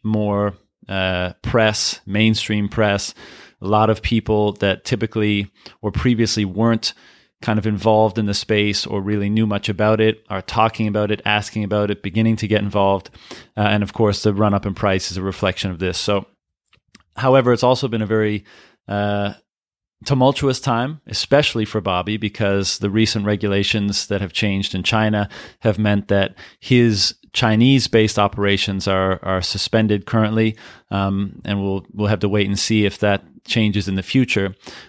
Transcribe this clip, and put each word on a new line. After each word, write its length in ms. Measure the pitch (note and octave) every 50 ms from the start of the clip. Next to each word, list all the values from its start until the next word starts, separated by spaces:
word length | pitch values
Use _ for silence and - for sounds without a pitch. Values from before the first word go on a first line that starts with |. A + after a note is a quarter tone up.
more, 520 | - A2 A2 G#2+ G#2+ G#2 G2+ G2+ G#2 G#2 F#2+ - _ _ _ _ _ -
uh, 460 | G2 F#2+ F#2+ F#2 F#2 F2+ F2+ F2+ - _
press, 580 | - - - A#2+ A2 A2 G2+ - - - - - _
mainstream 600 | - G2 G#2 A2 A2 G#2+ - - - G#2+ G#2 G2+ G2
press. 440 | - A2+ G#2+ G#2 G2+ G2 - - - - - - - - - - _ _
A 60 | -
lot 240 | F#2+ G#2+ G#2+ A2 A2
of 100 | A2 G#2+
people 520 | - - A#2+ A2+ - - G#2+ G#2 G#2 G#2 -
that 320 | - - G2 F#2+ - -
typically 640 | - B2+ G2+ A2+ A2 - A2 G#2+ G#2+ G#2 G2+ G2+ G2 _ _ - - - _
or 100 | - G#2
previously 540 | - - - B2+ A#2+ A2 A#2 A2 - A2 G#2
weren't 480 | F#2+ F2+ G2 A2+ A#2 A2+ A2 - - - _ - - _ _ _ _ _ _
kind 160 | - - G#2+ G#2
of 80 | G2
involved 500 | A2 G#2 F#2+ G2+ A2+ A2 G#2+ A2 G#2+ G2+ A2+
in 60 | G#2+
the 80 | G2+
space 540 | G2+ - - - A2 G#2 G#2 G#2 G2+ - -
or 160 | - - G2+
really 260 | F#2+ G2+ G#2 G#2 G2+ G2+
knew 180 | G#2+ A2 A2
much 220 | G#2+ G#2 G2+ - -
about 320 | G2+ G2+ G#2+ G#2+ A2 A2
it 240 | A2 A2 A2 - _ -
are 100 | G2 F#2+
talking 460 | F#2+ - - A2+ A2 A2+ - - A2
about 240 | G#2+ G2+ G#2+ G#2+ G2+
it, 100 | G#2+ G2+ -
asking 380 | - G#2 G#2 G#2 - - A2 G#2+
about 260 | F#2+ G#2 G#2 G#2 G2+
it, 120 | G#2 -
beginning 340 | - G2+ E2 A2 A2+ A2+ A2+
to 120 | G#2 A2+ G2
get 140 | G#2+ G#2
involved. 480 | G2+ G2+ F#2 G#2 G2 G2 G2 F#2+ F#2 - - - - - - - - _ _
Uh, 60 | G#2+
and 220 | G#2+ G#2 G#2 G#2
of 100 | G#2 G2
course, 300 | - - A2+ G#2 G2 -
the 100 | - G#2+
run 220 | G2+ G2 G#2+ G#2 G2+
up 100 | G2 -
in 80 | G#2
price 380 | F#2 - - G2+ F#2+ F#2+ - -
is 80 | F2 F#2
a 40 |
reflection 480 | F#2 G2 F#2 - - F#2+ F2+ - - G2
of 80 | F2+ D#2+
this. 200 | F#2+ F#2 F2 -
So, 280 | - - G#2 G2 - - _ _ _ _ _ _ _ _ _ _ _ _ - _ _ _ _
however, 360 | - B2+ C3 C3 C3+ A#2+ B2
it's 120 | A#2+ A2+ -
also 220 | B2 B2+ B2 C#3
been 140 | B2 A2+ A2+
a 60 | A2
very, 380 | G2 A2 A2 A2 G#2+ G#2 G#2 G2+ - - - - _ _ _ _ -
uh, 460 | G2+ G2+ G#2 G#2 G2+ G2+ G2+ G2+ G#2 - _ _ _ _ _ _ _ _ _ _ _ _ -
tumultuous 560 | - C#3+ B2+ B2+ C3+ C#3 - C#3+ C3+ B2 -
time, 400 | - C#3+ A#2+ A#2 B2 C#3 D#3 D3 _
especially 580 | - A2+ - - - C#3 D3 C#3+ - - A#2 G#2+
for 160 | - - A2
Bobby, 380 | F2+ G2 F2+ F2+ F2 G2 G#2+ G#2+
because 600 | G#2+ G2+ - - A2+ G2 G2 G2 F#2+ - - -
the 120 | A2 G2+
recent 340 | F#2+ A2 A2 G#2+ - A2+ G2
regulations 840 | G#2 G#2 F#2+ - G2+ G2 G2+ G2 - - A2 G2+ G2+ G2 - - -
that 120 | G#2 F#2+
have 120 | G2 F2+
changed 420 | - - A2 G#2 G2 G2 F#2+ - -
in 80 | F#2
China 440 | E2+ - - A2 A2 G#2+ G#2+ G#2 G#2 - - - - - - _
have 180 | - A#2 G2+ G#2+
meant 300 | G#2+ G#2 G#2 G2+ G2+ -
that 260 | G2+ G2 G2 F#2+ - - - - - _
his 540 | - - B2+ B2 A#2+ A#2 G#2+ G2 - - - _ _ _
Chinese-based 840 | - - A#2 A2 A2 G#2+ A#2+ C3 C#3 C3 A2 - - A2+ A2 G#2+ - G#2+
operations 680 | G2+ G2+ - - G2+ G2+ G2+ F#2+ - - G2 F#2+ -
are, 320 | G2+ F#2+ F#2+ F#2+ F#2+ F#2+ -
are 180 | - F#2+ F#2+ F#2
suspended 640 | F2 - - G2 - - - A2+ A2 G#2+ G#2 G2+ F#2+
currently, 520 | - - A2+ A2 G#2+ A2 A2 A2 A2 G#2+ - - - - - _ -
um, 500 | G2 G2 G2 G2 G2 G2 G2+ G2 - - -
and 160 | - G2+ G2+
we'll, 240 | G2 G2 F#2+ G2 F2 -
we'll 160 | - G2+ G#2 G2+
have 120 | G#2+ F#2
to 80 | G#2 G2+
wait 180 | G2+ G#2 G2+
and 120 | G2 G2 F#2+
see 260 | - - A2+ G#2+ G#2
if 140 | G2 - -
that 260 | - G#2 G2 G2 - - - - -
changes 420 | - - A#2 A2 G#2+ F#2+ G#2 F#2 G2
in 60 | F#2+
the 80 | F#2+
future. 520 | F#2+ - - C3+ B2+ B2 - G#2 G2 F#2+ F#2+ - - - - - -